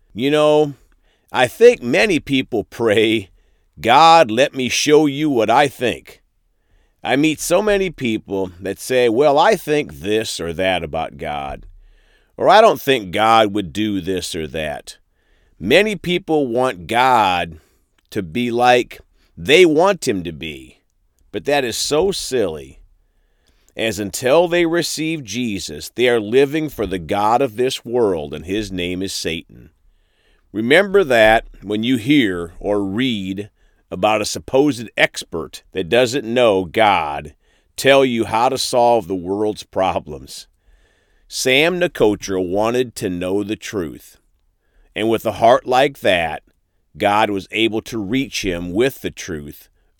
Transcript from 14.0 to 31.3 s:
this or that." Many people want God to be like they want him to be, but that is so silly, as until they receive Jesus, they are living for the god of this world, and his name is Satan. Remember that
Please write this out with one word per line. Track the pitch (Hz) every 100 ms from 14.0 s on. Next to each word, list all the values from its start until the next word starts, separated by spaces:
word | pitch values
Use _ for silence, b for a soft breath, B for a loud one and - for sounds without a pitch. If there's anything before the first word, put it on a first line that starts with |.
this | 85 92 -
or | 87 78
that." | 78 76 69 - - _ _ _ _ _ _
Many | 98 160 214 196
people | 175 175 - 156 131
want | 113 127 90 80
God | 117 131 123 98 87 85 80 _ _ _ _ _
to | 110
be | 87 95 120
like | 117 123 123 - - _ _ _ -
they | 85 160 180
want | 151 190 190 135
him | 98
to | 85
be, | 76 78 69 65 _ _ _ _ _ _
but | 104
that | - 143
is | 123 104
so | - 147 190
silly, | 180 - 127 95 78 67 - _ _ _ _ _ _ _ _ _ -
as | 110 98
until | 101 - 123 156 175
they | 175
receive | 170 170 - - 160 160
Jesus, | 107 113 123 95 - 76 -
they | - 123
are | 120
living | 104 123 143 156 156
for | - 98
the | 98
god | 151 101 104 123
of | 139 107
this | 127 -
world, | 113 123 107 85 73
and | 78 80
his | 104 104
name | 92 87 90
is | 95
Satan. | - 90 82 - 57 58 _ _ _ _ _ _ _ _
Remember | 101 117 160 202 196
that | 160 117 107